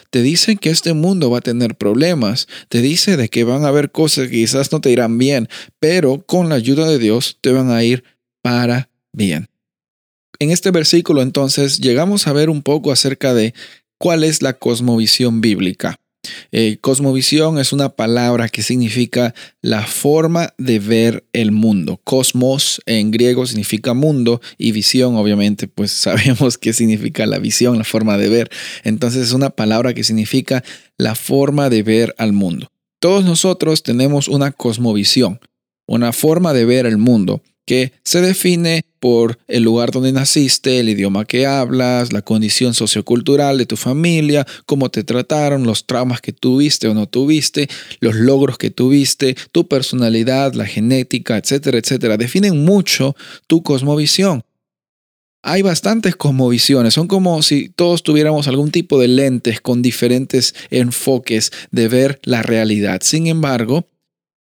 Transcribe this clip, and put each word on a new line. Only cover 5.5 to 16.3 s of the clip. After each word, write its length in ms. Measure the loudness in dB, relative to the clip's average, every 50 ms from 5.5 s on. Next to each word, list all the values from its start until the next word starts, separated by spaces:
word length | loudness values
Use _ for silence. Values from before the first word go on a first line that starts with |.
| -10 -16 -20 -16 _ -2
pero 440 | 0 0 2 2 2 0 0 -2 -4
con 240 | -2 0 0 2 2
la 60 | 0
ayuda 340 | 0 0 0 0 2 2 2
de 80 | 2
Dios 400 | 2 2 2 2 0 -2 -4 -6 _
te 100 | 0 2
van 180 | 2 2 2 2
a 140 | 2 2 2
ir 200 | 0 0 -2 -6 _ _ _ _ _ _ _
para 480 | -4 -2 0 0 0 0 0 -2 -4 _ _ _ _ _ -6
bien. 360 | -4 -2 -2 -2 -4 -8 -12 _ _ _ _ _ _ _ _ _ _ _ _ _ _ _ _ -8 -4
En 100 | -2 0
este 220 | 0 0 0 0
versículo, 500 | 0 2 2 2 2 2 2 2 2 2
entonces, 560 | 2 0 0 -2 -2 0 0 0 0 -2 -2
llegamos 480 | 0 0 2 2 2 2 0 0 0 0
a 80 | 0 0
ver 160 | 2 2 0
un 140 | 0 -2 -2
poco 280 | -2 -2 0 0 0
acerca 440 | 0 0 0 -2 -2 -2 0 2 2
de 180 | 2 2 0 -2 -8 -20 -20 -20 _ _ _ _ -4
cuál 240 | 0 0 2 2 2
es 180 | 0 0 0
la 120 | -2 -2 -4
cosmovisión 880 | -2 -2 -2 -2 0 0 0 2 2 2 2 2 2 2 0 0 2
bíblica. 580 | 0 0 0 0 -2 -4 -4 -4 -6 -8 -8 -8 _ _ _ _ -20 -18